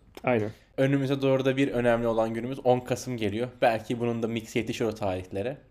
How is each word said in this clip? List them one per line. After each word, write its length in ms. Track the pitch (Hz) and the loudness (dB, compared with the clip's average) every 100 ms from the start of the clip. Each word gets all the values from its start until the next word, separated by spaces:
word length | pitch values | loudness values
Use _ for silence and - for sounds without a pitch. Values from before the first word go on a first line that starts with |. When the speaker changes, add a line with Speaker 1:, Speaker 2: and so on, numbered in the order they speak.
| - - | -20 -6
Speaker 1:
Aynen. 260 | 127 117 104 - _ - | 0 0 0 -8 _ 0
Speaker 2:
Önümüze 460 | 135 139 135 139 | 2 2 0 0
doğru 220 | 135 135 | 2 2
da 120 | 131 131 | 2 2
bir 120 | 139 | 0
önemli 380 | 120 120 117 117 | 2 2 2 2
olan 280 | 113 113 | 2 0
günümüz 240 | 113 120 135 | -2 -6 -2
on 160 | 127 123 | 2 2
Kasım 360 | 123 123 131 120 | 2 -4 -4 -4
geliyor. 320 | 104 107 123 - | -2 -2 -4 2
Belki 380 | 127 110 107 120 | 2 2 -4 -4
bunun 220 | 120 117 | -2 -2
da 60 | 113 | -2
mix 280 | 113 110 120 | -4 -4 -4
yetişir 280 | 110 117 | -4 -2
o 100 | 113 | -2
tarihlere. 600 | 104 101 92 92 98 113 143 - | -2 -4 -4 -4 -4 -4 -6 -14